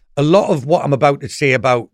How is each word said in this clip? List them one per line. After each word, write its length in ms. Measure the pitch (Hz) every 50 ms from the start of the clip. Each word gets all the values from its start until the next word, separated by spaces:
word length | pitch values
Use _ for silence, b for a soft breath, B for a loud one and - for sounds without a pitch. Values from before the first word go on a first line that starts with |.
| _ _ -
a 60 | 139 147
lot 260 | 151 170 202 - -
of 160 | 185 143 120
what 180 | 147 170 165 156
I'm 100 | 151 143
about 280 | 123 151 143 143 139
to 80 | 139 113
say 240 | - - 147 135 131
about, 360 | 123 107 127 123 120 113 -